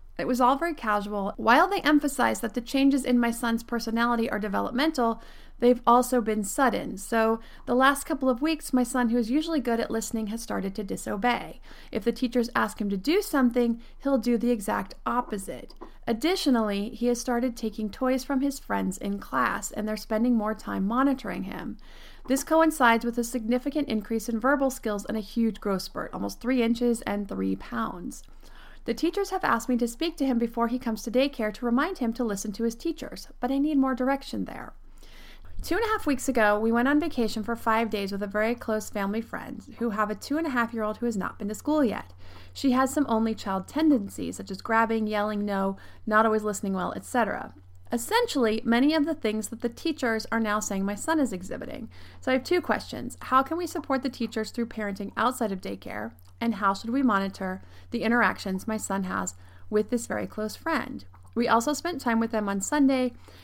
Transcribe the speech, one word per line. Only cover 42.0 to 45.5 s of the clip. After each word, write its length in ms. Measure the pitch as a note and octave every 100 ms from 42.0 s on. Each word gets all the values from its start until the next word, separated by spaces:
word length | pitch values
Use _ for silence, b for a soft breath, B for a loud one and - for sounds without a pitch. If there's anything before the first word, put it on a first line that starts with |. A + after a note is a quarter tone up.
| - - B B B
She 180 | - C#4
has 200 | B3 C4
some 140 | D4+ C4+
only 280 | A3 A3+ G#3+
child 320 | G3+ F#3+ F#3+
tendencies, 720 | C#4+ D#4+ B3+ G3 - F3 F3+
such 120 | G3
as 140 | F#3+
grabbing, 420 | - A3+ A3+ A3+ G#3+
yelling, 400 | G#3 G#3 G#3
no, 320 | G#3